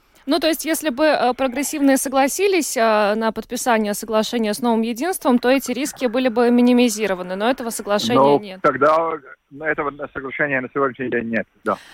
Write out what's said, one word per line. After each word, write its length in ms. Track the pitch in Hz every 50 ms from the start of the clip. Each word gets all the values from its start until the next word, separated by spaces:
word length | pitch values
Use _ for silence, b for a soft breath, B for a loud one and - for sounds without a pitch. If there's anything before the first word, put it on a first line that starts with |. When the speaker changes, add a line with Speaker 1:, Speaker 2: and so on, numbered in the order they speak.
| - b b b b
Speaker 1:
Ну, 140 | - 302 349
то 80 | 330
есть, 180 | 311 330 - -
если 240 | 302 320 - 302 311
бы, 160 | 233 247 311
э, 280 | 311 269 - - 247 247
прогрессивные 640 | - 269 262 233 277 285 - - 302 285 277 262
согласились, 800 | 254 - 277 262 269 269 277 - - 381 415 381 349 269 - -
э, 400 | 247 226 226 214 208 214 196 214
на 160 | 226 226 226
подписание 640 | 214 226 - - 247 247 - 262 233 220 214 208 208
соглашения 600 | - - 214 220 214 214 - 240 240 220 208 208
с 60 | -
новым 220 | 240 240 226 226
единством, 580 | 226 226 240 220 294 359 381 - - 302 254 247
то 100 | - 247
эти 220 | 269 277 - -
риски 360 | 247 240 285 277 - - 269
были 200 | 240 - 262 254
бы 240 | 262 214 247 240 240
минимизированы, 840 | 240 240 240 247 247 240 247 240 202 214 220 190 190 180 180 180 185
но 140 | 196 214 240
этого 200 | 277 - 247 233
соглашения 500 | 226 - 214 202 202 208 220 220 240 262
Speaker 2:
Ну, 200 | 277 285 - -
Speaker 1:
нет. 200 | 208 196 185 190
Speaker 2:
тогда 520 | - 151 135 127 139 151 156 160 165 160 160 151 131 135 - - _ _ 143 139
этого 320 | 156 156 147 165 151 143 139 143 143 127 -
соглашения 460 | 143 131 131 120 - 151 143 139 131
на 80 | 127 120 -
сегодняшний 360 | 143 139 135 117 - 131 123
день 200 | 120 117 117 113
нет, 180 | 113 107 92 - _ _ -
да. 140 | 113 95 B B B